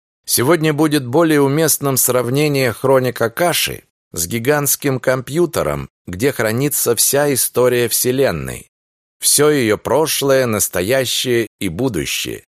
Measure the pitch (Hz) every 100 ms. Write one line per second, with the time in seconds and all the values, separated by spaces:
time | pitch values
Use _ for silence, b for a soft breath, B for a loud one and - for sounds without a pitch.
0 | _ _ - - 123 175 156 143 160 147
1 | 123 143 165 147 139 147 160 - 143 127
2 | - 123 120 135 151 139 127 - 131 135
3 | 127 - 117 - 175 147 - 55 - _
4 | _ 85 85 117 120 147 143 - 139 131
5 | - 131 127 151 170 95 76 71 67 _
6 | - 90 135 - 110 113 143 - - 113
7 | - 139 147 123 - 127 123 123 117 -
8 | 123 131 127 82 64 62 - _ _ _
9 | _ _ - - 147 151 110 101 92 131
10 | 151 - 139 135 123 104 - 90 92 135
11 | 120 - 127 117 107 _ 98 80 131 87
12 | 65 - 60 55 -